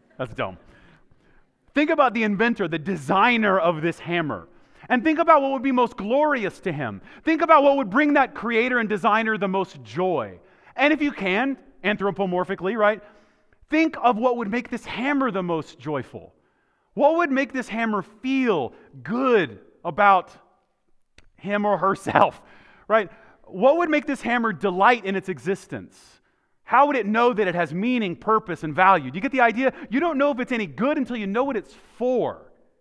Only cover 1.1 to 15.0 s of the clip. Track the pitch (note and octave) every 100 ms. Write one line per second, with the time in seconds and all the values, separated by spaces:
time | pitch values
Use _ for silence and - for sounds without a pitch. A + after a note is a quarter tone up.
1.1 | _ _ _ _ _ _ C#4 D4+ D#4+ B3+
2.1 | A3+ G#3+ G3 A#3 A3+ F3 E3 D3+ E3+ C3+
3.1 | G3 A#3+ A#3 G#3 F#3 E3 D#3 E3 - D#3+
4.1 | F3 D3+ F#2+ E2 - _ - - A#3+ D#4
5.1 | D#4+ E4 D4+ C4+ C4+ C4+ B3 A#3 - G3+
6.1 | C4+ D4+ C4 F#3 - F#3+ D3 A#2 G2 -
7.1 | - D#4 D#4+ E4 D#4 C#4 C#4 G#3 A#3 D4
8.1 | C#4+ B3 - A3 A3+ B3+ B3 G#3+ G#3 G#3
9.1 | A3 A3 G#3+ G3 F#3+ F3+ D3 A2+ C3 F#3
10.1 | D3+ G#2 F2+ _ _ - - C#4+ D4+ D4
11.1 | - F#3+ G3 C4+ C4 - - F#3 G#3 G3
12.1 | F#3 F#3+ F3+ F3+ G3 F#3 A3+ G#3 F#3+ -
13.1 | _ _ _ _ _ - D4+ D#4+ C#4+ A#3
14.1 | G#3+ B3 A#3+ G3+ A#3+ - B3 - F#3